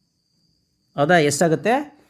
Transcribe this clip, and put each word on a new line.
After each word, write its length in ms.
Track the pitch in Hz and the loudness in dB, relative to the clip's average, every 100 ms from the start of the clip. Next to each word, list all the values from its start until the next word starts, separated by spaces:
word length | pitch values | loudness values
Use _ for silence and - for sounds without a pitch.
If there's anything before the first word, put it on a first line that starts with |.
| _ _ _ _ _ _ _ _ _ 156 | _ _ _ _ _ _ _ _ _ -4
ಹೌದಾ? 200 | 147 175 147 | 2 2 2
ಎಷ್ಟಾಗುತ್ತೆ? 460 | 139 170 156 196 262 294 _ _ | 0 0 0 -2 -4 -4 _ _